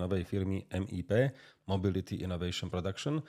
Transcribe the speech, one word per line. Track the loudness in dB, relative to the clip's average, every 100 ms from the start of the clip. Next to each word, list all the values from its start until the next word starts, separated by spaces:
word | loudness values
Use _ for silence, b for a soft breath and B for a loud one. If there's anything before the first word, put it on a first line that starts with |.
novej | 2 0 0
firmy | 0 0 -2 -2
M | -4 -2
I | -4 2
P, | 4 4 2 B B -4
Mobility | 0 2 2 -2 -4 -2
Innovation | -2 -2 -2 -2
Production, | -2 -2 -4 -2 -2